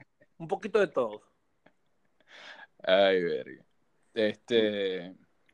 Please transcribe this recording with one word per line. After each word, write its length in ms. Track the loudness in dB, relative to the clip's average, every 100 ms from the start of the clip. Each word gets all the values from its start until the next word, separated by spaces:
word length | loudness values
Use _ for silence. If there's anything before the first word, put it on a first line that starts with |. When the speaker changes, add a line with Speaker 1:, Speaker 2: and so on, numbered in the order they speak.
| -20 _ _ _
Speaker 1:
Un 100 | -6
poquito 300 | -6 -2 0
de 100 | 0
todo. 340 | 0 -4 -6 -16 _ _ _ _ _ _ _ _ _ _ -20 -20 -20 -20 _
Speaker 2:
Ay, 400 | 2 4 6 4
verga. 420 | 0 -4 -8 -16 _ _ _ _ _
Este, 1040 | -4 -2 -4 -2 2 2 0 -4 -6 -10 -16 _ _ _